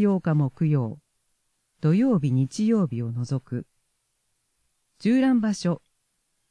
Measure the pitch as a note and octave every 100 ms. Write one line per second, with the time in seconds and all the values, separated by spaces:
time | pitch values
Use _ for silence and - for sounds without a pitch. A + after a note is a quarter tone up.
0 | G#3 F#3+ E3+ D3+ C3+ - D#3 D3 A2+ -
1 | _ _ _ _ _ _ _ _ D#3 F#3
2 | C4 G3 C#3 B2+ C3+ - G#3+ A3 D#3 A#2
3 | A#2 A#2+ A#2+ C3+ - B2 - _ _ _
4 | _ _ _ _ _ _ _ _ _ _
5 | G#3 C4 C4 B3 G#3+ G3+ F3 E3 - _
6 | _ _ _ _ _